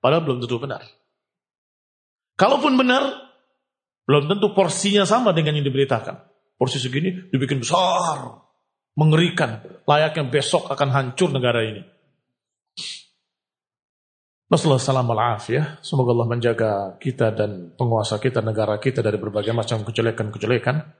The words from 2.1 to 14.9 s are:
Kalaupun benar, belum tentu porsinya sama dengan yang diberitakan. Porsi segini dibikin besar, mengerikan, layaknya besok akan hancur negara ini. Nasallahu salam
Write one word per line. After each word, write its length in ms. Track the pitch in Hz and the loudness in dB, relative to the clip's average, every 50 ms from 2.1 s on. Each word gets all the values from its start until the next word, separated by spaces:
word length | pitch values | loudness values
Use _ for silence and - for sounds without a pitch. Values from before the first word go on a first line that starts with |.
| _ _ _ _ _ - | _ _ _ _ _ 2
Kalaupun 400 | 190 226 277 277 233 302 262 254 | 4 4 4 2 2 2 2 4
benar, 240 | 262 247 247 269 277 269 - - - - _ _ _ _ _ _ _ _ _ _ _ _ _ _ _ | 4 4 2 2 0 -2 -4 -8 -16 -20 _ _ _ _ _ _ _ _ _ _ _ _ _ _ _
belum 240 | - 135 147 143 151 | 4 4 4 4 2
tentu 240 | 202 202 208 196 208 | 0 0 0 0 2
porsinya 480 | 190 190 165 - - - 202 196 208 | 2 2 2 0 -2 0 2 4 4
sama 320 | 196 180 208 247 254 214 175 | 4 4 2 2 4 2 2
dengan 240 | 165 156 151 151 151 | 2 2 0 0 0
yang 80 | 143 | -2
diberitakan. 560 | 139 123 135 139 135 135 110 - - 92 - - _ _ _ _ _ _ | 0 0 0 2 2 0 -2 -2 -8 -14 -14 -18 _ _ _ _ _ _
Porsi 240 | _ - 127 - 135 | _ -2 -2 -2 -4
segini 320 | 123 127 127 143 165 190 180 180 - - - | -6 -4 -4 -2 -2 -2 -4 -6 -8 -4 -2
dibikin 240 | 135 139 131 143 131 | -2 0 0 -2 -4
besar, 880 | 117 113 165 185 185 180 175 180 185 165 151 139 127 120 - - _ _ _ _ _ _ _ _ _ _ _ | -2 0 0 2 2 2 2 0 0 -2 -4 -6 -8 -14 -16 -18 _ _ _ _ _ _ _ _ _ _ _
mengerikan, 640 | 143 151 156 151 160 175 170 - - 156 117 110 107 - - - - _ - | 2 4 6 6 6 4 2 2 0 -2 -2 -2 -8 -12 -18 -20 -8 _ 2
layaknya 400 | 147 151 156 156 156 170 143 123 | 4 4 4 2 0 -4 -4 -2
besok 400 | 123 143 131 - - 160 - - | -2 -2 0 2 0 0 0 -2
akan 180 | 139 - 147 135 131 | -2 0 0 2 2
hancur 400 | 139 131 123 123 - 185 165 135 | 0 0 -2 0 0 0 0 0
negara 320 | 131 123 123 117 117 113 | 0 0 0 0 0 -2
ini. 160 | 110 107 101 92 - _ _ _ _ _ _ _ _ _ _ _ _ _ _ _ _ _ - - - - - - _ _ _ _ _ _ _ _ _ _ _ _ _ _ _ _ _ _ _ _ _ _ _ _ _ _ _ _ | -2 -6 -10 -14 -20 _ _ _ _ _ _ _ _ _ _ _ _ _ _ _ _ _ -14 -12 -12 -12 -14 -18 _ _ _ _ _ _ _ _ _ _ _ _ _ _ _ _ _ _ _ _ _ _ _ _ _ _ _ _
Nasallahu 320 | _ - 156 - 160 135 127 | _ 0 2 4 2 2 2
salam 320 | - - | 2 0